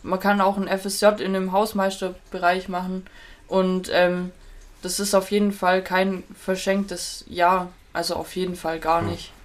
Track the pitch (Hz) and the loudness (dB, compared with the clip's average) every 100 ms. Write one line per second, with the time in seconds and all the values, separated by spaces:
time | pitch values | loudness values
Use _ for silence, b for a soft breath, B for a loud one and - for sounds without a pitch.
0 | - 185 202 202 196 202 190 190 202 - | -4 0 2 4 2 2 -2 -2 -2 4
1 | 208 208 190 190 190 190 214 202 196 196 | 4 4 -2 -2 0 0 0 0 -2 -2
2 | 185 180 - 185 175 185 190 180 185 185 | -8 -8 -12 0 2 2 -2 -6 -4 -8
3 | 185 B B B - 190 185 185 185 - | -10 B B B -2 2 2 0 0 4
4 | 180 180 180 - b b b - 180 180 | 4 2 -6 -10 b b b -14 -8 -4
5 | 202 196 190 208 208 196 180 185 185 185 | 2 2 2 2 2 2 2 2 2 0
6 | 190 185 - - - 185 - 196 196 180 | 0 -2 -10 -10 -4 -2 0 0 -2 -6
7 | - - - 175 175 185 180 - - 165 | -10 -12 -12 2 4 4 -2 -12 -10 -6
8 | 170 165 160 185 185 175 160 165 160 170 | -4 -4 -4 -4 -4 -4 -6 -4 2 2
9 | 165 170 - - | 0 -6 -12 -18